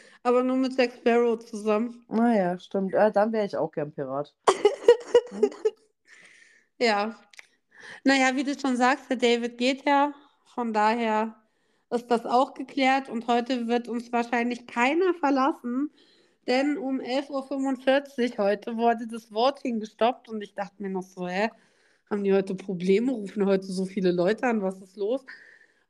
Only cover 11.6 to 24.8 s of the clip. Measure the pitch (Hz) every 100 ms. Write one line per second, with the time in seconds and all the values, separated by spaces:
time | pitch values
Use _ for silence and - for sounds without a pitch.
11.6 | _ _ - 240 240 233 226 240 269 -
12.6 | 262 - 262 269 269 226 233 240 233 254
13.6 | 233 240 233 233 240 240 240 240 240 240
14.6 | - 233 254 320 370 349 277 269 269 320
15.6 | 247 247 294 _ _ _ _ _ - 254
16.6 | 285 285 262 269 226 262 294 277 269 277
17.6 | 269 254 262 269 277 - 247 247 202 202
18.6 | 240 233 233 233 233 233 - 208 254 277
19.6 | 269 233 214 - 226 254 - 220 202 -
20.6 | 196 - 196 190 185 - 180 180 226 -
21.6 | _ _ _ _ - 208 196 196 190 185
22.6 | - 180 185 196 247 240 196 214 196 196
23.6 | 196 185 185 196 185 175 175 226 254 226
24.6 | 190 190